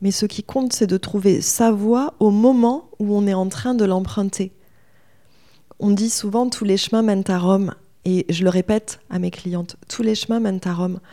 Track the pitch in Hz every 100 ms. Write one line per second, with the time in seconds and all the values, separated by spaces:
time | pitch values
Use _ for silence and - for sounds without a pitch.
0 | 196 196 208 - - 269 254 - 202 190
1 | - 208 190 175 - - 226 208 214 240
2 | 294 - 214 208 240 254 233 277 - -
3 | 208 208 202 190 190 - 254 247 196 185
4 | 190 - 196 - 185 - _ _ _ _
5 | _ _ _ _ _ _ _ - 208 202
6 | 226 - 208 226 247 - 202 190 - 220
7 | 220 196 190 180 180 190 190 - - _
8 | 180 185 - 170 185 180 180 214 220 -
9 | - 185 180 - 180 175 175 - - -
10 | 220 214 - 233 214 185 185 175 180 180
11 | -